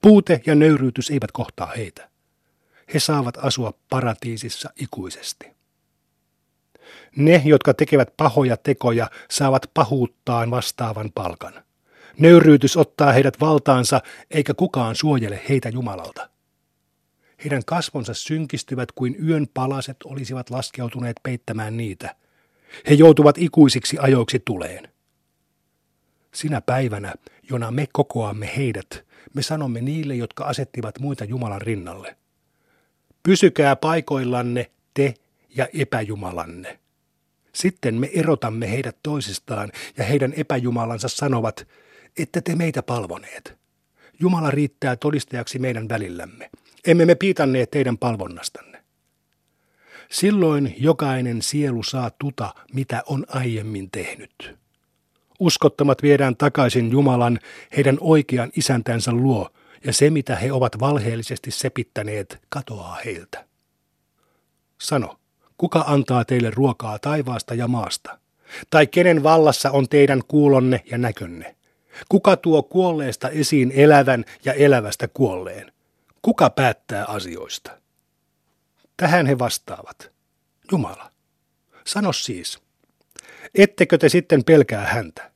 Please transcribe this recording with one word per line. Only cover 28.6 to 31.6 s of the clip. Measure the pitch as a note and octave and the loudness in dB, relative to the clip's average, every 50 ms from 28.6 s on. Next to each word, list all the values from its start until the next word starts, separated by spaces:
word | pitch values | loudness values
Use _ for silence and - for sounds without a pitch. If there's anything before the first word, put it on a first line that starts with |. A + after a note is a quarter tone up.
| C#3 B2 A2 - - _ - - _ _ _ _ _ - _ | -4 -4 -4 -6 -10 _ -18 -20 _ _ _ _ _ -12 _
me | C#3 | -8
sanomme | - - D#3 D#3 D3 C3+ A#2+ A#2 | -6 -6 -6 -6 -6 -6 -6 -6
niille, | A#2+ C3+ D3+ D#3+ D#3 C#3+ C3+ | -6 -6 -6 -6 -6 -6 -6
jotka | A#2+ A#2 A2 - - C#3 | -8 -8 -10 -10 -10 -8
asettivat | C#3 C#3 - C3+ - _ B2 A2+ G#2+ - - | -8 -6 -6 -8 -8 _ -10 -10 -10 -10 -10
muita | C3 C#3+ C#3 - A2+ | -8 -8 -8 -8 -8
Jumalan | G#2 A#2 B2+ B2+ A2 G2+ G2 | -8 -8 -8 -6 -8 -8 -8